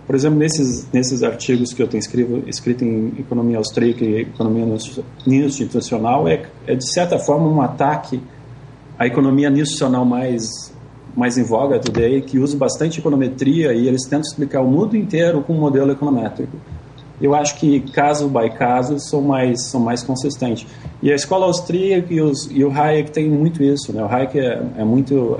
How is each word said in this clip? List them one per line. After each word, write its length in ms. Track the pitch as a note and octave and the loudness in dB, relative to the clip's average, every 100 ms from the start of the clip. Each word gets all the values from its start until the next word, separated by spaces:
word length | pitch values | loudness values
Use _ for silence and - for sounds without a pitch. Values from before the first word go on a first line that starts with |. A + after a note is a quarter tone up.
| - | -2
Por 60 | |
exemplo, 240 | C3+ D3+ D3+ | 2 4 4
nesses, 500 | D#3 D#3 C3 A#2 - | 2 2 -2 -2 -2
nesses 320 | B2 B2+ B2+ | 0 0 0
artigos 520 | A#2+ - - B2 A#2+ | -2 -2 0 0 0
que 80 | - | -2
eu 40 | A2+ | -2
tenho 140 | A2 | -2
escrito, 420 | - B2 B2 B2 - | -2 -2 0 -2 -6
escrito 360 | - - B2 | -6 -2 0
em 300 | A#2+ A2 A2+ C#3 | 0 0 -2 -4
economia 400 | B2+ A#2+ A#2 A2+ | -4 0 0 0
austríaca 440 | G#2+ - A#2 A#2 | -2 0 2 2
e 200 | A2+ G#2+ | 0 0
economia 420 | A2+ - A2+ A2+ A2+ A2 - - - - B2+ | -4 -4 -2 0 0 -4 -6 -12 -12 -4 2
institucional, 1000 | C3+ C#3 C3+ G#2+ A#2 - A#2 A2+ C#3 D#3 | 4 2 0 -2 -4 -2 -2 2 2 2
é, 200 | - - - - | 0 -2 -10 -4
é 80 | |
de 160 | B2+ - | -4 -2
certa 280 | F3 F3 D3+ | -2 0 0
forma 280 | - D3 D#3+ | 2 2 4
um 140 | D#3 | 2
ataque 580 | B2+ - C#3 C#3+ - B2 - - - - - - - - | 0 0 0 0 -4 -8 -8 -20 -20 -20 -20 -20 -14 -4
à 80 | A#2+ | -2
economia 440 | C3+ C3+ C3+ C#3+ | 2 4 4 4
institucional 560 | C#3 D3+ - C3+ B2+ B2 | 2 0 -2 0 2 2
mais, 680 | B2 C3 A#2+ A2 - - - - - - | 0 -2 -4 -6 -10 -16 -20 -20 -20 -10
mais 220 | - B2 B2 | -2 0 0
em 60 | |
voga 360 | A2 A2+ C#3 A#2+ | 2 2 2 0
today, 440 | B2 A2+ A#2 C3+ | 0 0 2 2
que 160 | C3+ C3 | 0 0
usa 180 | C#3+ C#3+ | 0 0
bastante 440 | B2+ - D#3+ D#3+ | -2 0 -4 -2
econometria 760 | D#3+ C#3 B2+ B2+ C#3 E3 D3+ | 0 0 0 0 0 2 2
e 120 | A#2 B2+ | 2 2
eles 180 | B2+ | 0
tentam 180 | - D3 | 0 -4
explicar 400 | D3+ - C#3 C#3 | -4 -6 -4 0
o 40 | C3 | 2
mundo 300 | C#3+ G#3+ A3 | 2 2 0
inteiro 460 | F#3 D#3+ E3+ D#3 | 0 0 2 2
com 100 | C#3 | 0
um 80 | D#3+ | 0
modelo 320 | D3 C3+ C#3 | 2 2 2
econométrico. 640 | C#3 D3 B2+ A2 - - - - - - - - - | 0 0 0 -2 -6 -10 -10 -14 -16 -18 -20 -18 -2
Eu 140 | C#3+ | 2
acho 220 | D3 D3 - | 2 0 0
que 240 | D#3 C#3+ B2+ | 2 2 0
caso 360 | - C#3+ D3 C#3+ | 0 0 2 0
by 200 | B2 A2+ | 0 0
caso 500 | - B2 B2+ C3 C#3+ | 0 0 0 0 -4
são 220 | - D3 | -2 -2
mais, 460 | C#3+ C3+ B2+ A#2 - | 0 2 0 0 -2
são 140 | C3 | -2
mais 220 | A#2 B2 | 0 -2
consistentes. 640 | - B2 C#3 - B2 A2+ - - - - | -4 -4 -4 -4 -4 -4 -8 -16 -16 -2
E 100 | C#3 | 0
a 20 | |
escola 300 | C#3+ - F#3+ | 0 0 2
austríaca 720 | F#3 - - F3 F#3+ F#3 F3 | 2 0 -2 0 2 0 0
e, 80 | E3 | 0
os, 260 | D3+ C3 - | 2 0 -2
e 140 | C3+ | 2
o 60 | C#3+ | 2
Hayek 400 | C#3 D3+ D#3 D3 | 2 2 2 0
tem 180 | D#3+ D#3 | -2 0
muito 340 | D3 D#3 D#3+ | 2 2 2
isso, 300 | C#3 C#3+ - | 2 2 -2
né? 100 | A2 | -4
O 40 | G#2+ | -2
Hayek 320 | B2 C3+ D3 | -2 0 0
é, 240 | B2 - A#2+ - | 0 -2 -4 -2
é 60 | |
muito 540 | A2 B2+ C3 C#3 A#2 - | 2 2 2 2 2 -2